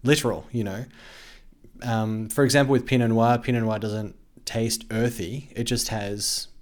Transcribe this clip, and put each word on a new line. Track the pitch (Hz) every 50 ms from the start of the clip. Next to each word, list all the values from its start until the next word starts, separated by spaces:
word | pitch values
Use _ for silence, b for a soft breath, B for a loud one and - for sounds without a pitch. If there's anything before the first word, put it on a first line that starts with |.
| -
literal, | 123 151 151 - 120 101 78 78 -
you | - 120 107
know. | 101 95 104 123 123 B B B B B B B B B B B B - _ - - - -
Um, | - 120 113 110 110 110 110 110 110 107
for | - - 139
example, | 127 135 147 139 131
with | 139 127 127
Pinot | - 135 127 120 113
Noir, | 113 113 113 120 120
Pinot | 120 - - 123 120 113
Noir | 113 110 107
doesn't | 110 107 104 107 107 98 - - - _ _ - -
taste | - - 117 113 117 113 - - -
earthy. | 113 110 120 123 123 - 92 85 113 143 - - -
It | - 117
just | - 123 117 - -
has | 113 110 101 101 104 104 101 - - - - - - -